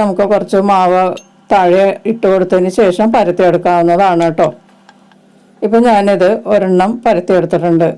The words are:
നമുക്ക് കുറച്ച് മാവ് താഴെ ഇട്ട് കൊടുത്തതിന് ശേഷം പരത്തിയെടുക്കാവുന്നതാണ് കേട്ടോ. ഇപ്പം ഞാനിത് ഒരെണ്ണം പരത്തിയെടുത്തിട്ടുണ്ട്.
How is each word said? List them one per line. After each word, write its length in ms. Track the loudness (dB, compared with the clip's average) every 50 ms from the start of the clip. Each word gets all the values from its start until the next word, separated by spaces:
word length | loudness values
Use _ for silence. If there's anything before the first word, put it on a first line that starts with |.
നമുക്ക് 240 | 0 -2 -2 -2 -2 0
കുറച്ച് 280 | 0 -2 -2 -2 -2 -2 0 2
മാവ് 320 | 0 2 2 2 2 0 0 -2 -4 -8 -14 _ _ _ _ -2
താഴെ 360 | 0 2 2 2 2 2 2 0 -2 -4 -6 -6
ഇട്ട് 140 | -6 -2 0 0
കൊടുത്തതിന് 400 | 0 0 0 0 0 -2 -2 -2 0
ശേഷം 300 | 0 0 0 0 0 -2 0 2
പരത്തിയെടുക്കാവുന്നതാണ് 1120 | 0 0 0 0 0 0 0 0 0 0 0 0 2 2 0 2 2 2 0 0 0 0
കേട്ടോ. 200 | -2 0 -2 -2 -2 -4 -10 _ _ _ _ _ -20 _ _ _ _ _ _ _ _ _ _ _ _ _ -8 -4
ഇപ്പം 180 | 0 0 2 2 2
ഞാനിത് 400 | 2 2 2 0 0 2 0 0 0 -2 -2 -2 0
ഒരെണ്ണം 400 | 0 0 2 0 0 0 0 -2 -4 -2
പരത്തിയെടുത്തിട്ടുണ്ട്. 840 | 0 0 0 0 0 0 0 0 0 -4 -2 -2 0 0 0 0 -2 -4